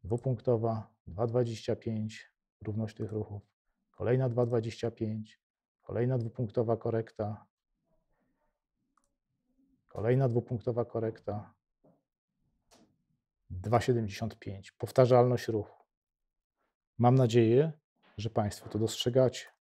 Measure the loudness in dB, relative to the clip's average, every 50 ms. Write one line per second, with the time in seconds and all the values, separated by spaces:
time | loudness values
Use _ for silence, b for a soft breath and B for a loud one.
0 | -2 -2 -4 -2 0 -2 -4 0 2 2 2 2 2 0 -2 -2 -8 -12 _ _
1 | _ -14 -6 -4 -4 0 2 0 0 0 -4 -8 -4 -6 -6 -4 -4 -6 -4 -4
2 | -4 -6 -8 -12 -20 _ _ _ _ _ _ _ -10 -6 -4 -4 -6 -6 -6 -8
3 | -8 -6 -6 -6 -6 -6 -10 -14 -14 _ _ _ _ _ _ _ _ _ _ _
4 | 0 0 2 2 2 0 0 0 0 2 0 -2 -2 -2 -8 -4 -6 -6 -4 -4
5 | -4 -4 -4 -6 -8 -12 -16 _ _ _ _ _ _ _ _ _ _ -8 -4 -2
6 | 0 0 0 -2 -2 -4 -6 -6 -6 -4 -2 -2 0 0 0 -2 -2 -2 -2 -2
7 | -4 -6 _ -8 -6 -6 -6 -10 -14 _ _ _ _ _ _ _ _ _ _ _
8 | _ _ _ _ _ _ _ _ _ _ _ _ _ _ _ _ _ _ _ _
9 | _ _ _ _ _ _ _ _ _ _ _ _ _ _ _ _ _ _ -8 -4
10 | 0 2 2 2 2 2 0 -2 -2 -2 -8 -6 -4 -4 -4 -4 -4 -4 -4 -4
11 | -4 -4 -6 -8 _ -8 -8 -8 -10 -14 _ _ _ _ _ _ _ _ _ _
12 | _ _ _ _ _ _ _ _ _ _ _ _ _ _ _ _ _ _ _ _
13 | _ _ _ _ _ _ _ _ _ _ -12 -8 -2 2 2 2 4 2 0 0
14 | 0 -4 -6 -8 -8 -8 -8 _ -12 -12 -12 -12 -14 -20 _ _ -12 -2 4 4
15 | 6 8 8 6 6 6 2 -2 -2 -4 -4 -4 -4 -6 -14 _ _ _ _ _
16 | _ _ _ _ _ _ _ _ _ _ _ _ _ _ _ _ _ _ _ 2
17 | 4 6 6 6 4 4 6 4 6 6 6 4 4 2 -2 _ _ _ _ _
18 | _ _ _ -10 -10 -4 -2 -2 -2 -2 -4 -8 -16 -8 -4 -2 -2 -2 -2 -2
19 | -4 2 4 4 4 4 0 -4 -16 -16 _ _